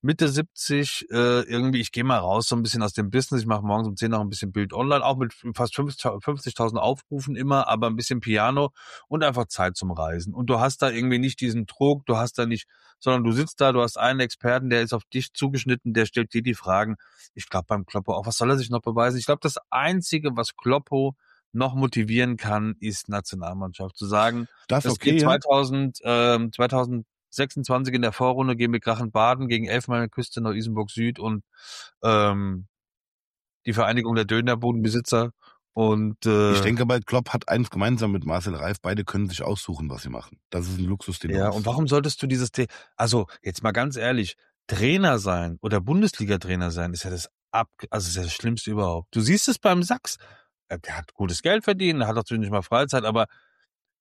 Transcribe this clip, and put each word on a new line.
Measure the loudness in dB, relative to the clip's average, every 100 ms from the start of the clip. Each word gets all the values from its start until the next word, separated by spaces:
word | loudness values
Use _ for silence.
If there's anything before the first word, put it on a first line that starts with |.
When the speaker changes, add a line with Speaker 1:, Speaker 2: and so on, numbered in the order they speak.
| 0
Speaker 1:
Mitte | 2 2
siebzig, | 2 -4 -6 -2 0 0 -4 -4
äh, | 2 4 2
irgendwie, | 0 0 0 0
ich | -2
geh | -2
mal | 0 0
raus, | 2 0 2
so | 0
ein |
bisschen | 0 0
aus | -2
dem | -2 0
Business, | 0 0 -2
ich | 0
mach | 0
morgens | 2 0 0
um | -2
zehn | 0
noch | 0
ein | -2
bisschen | -4 -4
Bild | -2 -4
online, | -2 0 2
auch | 2 0
mit | -2 -4 -12 -4
fast | -2 -2
fünfzig, | -4 -2 -4 -4
fünfzigtausend | -4 -6 -6 -2 -2 0
Aufrufen | -2 -2 -6 -8 -6 -4
immer, | 2 2 2
aber | 0 0
ein | -2
bisschen | -4 -4
Piano | 0 2 2 2 -2 _ -20 -20 _
und | 0
einfach | 0 0 -4
Zeit | 0 -2 0
zum | -6
Reisen. | -4 -4 -4 -6
Und | -6 0
du | 2
hast | 2 2
da | 0
irgendwie | 2 2 2
nicht | 0 -2
diesen | -2 -2 -4
Druck, | 0 2 2 2
du | 0
hast | 0 -2
da | -2
nicht, | -2 -6 _ _ _
sondern | 0 2
du | 2
sitzt | 2 0 2
da, | 4
du | 4
hast | 0 2
einen | 0 2
Experten, | -2 -2 0 0 2
der | 2
ist | 2
auf | -2 -4
dich | -6 -6
zugeschnitten, | -2 -2 -2 0 -2 0
der | 0 0
stellt | 0 0
dir | -2
die | -2
Fragen. | -4 0 2 2 -4 _ _ -20
Ich | -18 -6
glaub, | -4 -2
beim | -4 -2
Kloppo | -6 -4
auch, | -4 -4
was | -2
soll | 2
er | 0
sich | 0
noch | -2
beweisen? | -2 0 2 0
Ich | 0
glaub, | 0
das | 0 -4 _
Einzige, | -2 0 0 -2 -2 -2 -2
was | -4 -4
Kloppo | 2 2 2 0 0 -2 _ _ _
noch | -2 -2 0
motivieren | 0 0 0 2 2 0
kann, | -2 -2 -2 -4
ist | -6 -8 -6
Nationalmannschaft. | -6 -6 -8 -8 -6 -8 -8 -12 -8
Zu | 0
sagen, | 2 2 0 -8 _ _
Speaker 2:
Das | 0
Speaker 1:
es | 0
Speaker 2:
okay, | 0 2
Speaker 1:
geht | 4
Speaker 2:
ja. | 4
Speaker 1:
zweitausend, | 2 4 4 4 0 -2 -4
ähm, | 0 4 4 4 2
zweitausend | 0 2 2 0 -4 -8 _ _ -4
sechsundzwanzig | -4 -2 0 0 2
in | 0
der | 0
Vorrunde | 2 2 2 0 2
gehen | 2
wir | 0
krachend | 0 -2 0
baden | 2 4 2 0
gegen | -2 0
Elfenbeinküste, | -2 0 -2 -2 -4 -6 -4
Neu-Isenburg | -2 -2 -2 -4 -4
Süd | -2 -2 -2
und, | -4 -4 -6 _ -20 -18 -20 _
ähm, | 2 4 4 2 -2 -4 -8 _ _ _ _ _ _ _ _ _ -4
die |
Vereinigung | 2 2 2 2 0
der | 2
Dönerbudenbesitzer | 2 2 0 0 2 2 0 2 0 0 -6 -20 _ _
und, | 0 2 4 0 -2 2
Speaker 2:
Ich |
Speaker 1:
äh, | 4 6 4
Speaker 2:
denke | 4 2 2
mal, | 2
Klopp | 2 -2 0
hat | -6 0
eins | 0 0
gemeinsam | 0 0 2 0
mit | 0 0
Marcel | -2 -2 -4
Reif, | -4 -4
beide | -4 -4 -2
können | -2 -2
sich | -4
aussuchen, | -4 -4 -6 -6 -6
was | -8
sie | -10
machen. | -12 -14 -20 _
Das | -6 -4
ist | -4
ein | -2
Luxus, | -4 -6 -8
den | -2
du | 0
Speaker 1:
Ja, | 0
Speaker 2:
hast. | 0
Speaker 1:
und | -2
warum | 0 2
solltest | 2 2 -4
du | -2
dieses | 0 -2
The-, | -2 -4 -4 -20 -4
also, | 2 2 0 -8
jetzt | -10 -4
mal | -2
ganz | 0 -2 -2
ehrlich, | -2 0 -2 -6 _ _ _
Trainer | 0 2 4 4 2
sein | 2 0 -2 -4
oder | 0 0
Bundesliga-Trainer | 2 2 2 0 -2 0 0 -2 -2
sein, | -2 -4
ist | -6
ja | -8
das | -8 -10 _ _
ab-, | -4 -4 _ -8
also, | -6 -4
ist | -4
ja |
das | -4
Schlimmste | -4 -4 -4 -4
überhaupt. | -2 0 -2 -4 -2
Du |
siehst | 2 2 2
es | 2
beim | 2 2
Sachs. | 2 -2 -4 -12 -14 -20 _ _ _
Äh, | -12
der | -8 -10
hat | -12
gutes | -4 -4 0
Geld | 2 2
verdient, | 2 2 2 2
der | 0
hat | 0
auch |
zwischendurch | -2 -2 0
mal | -2
Freizeit, | 0 0 2 0 0
aber | 0 0 _ _ _ _ _ _ _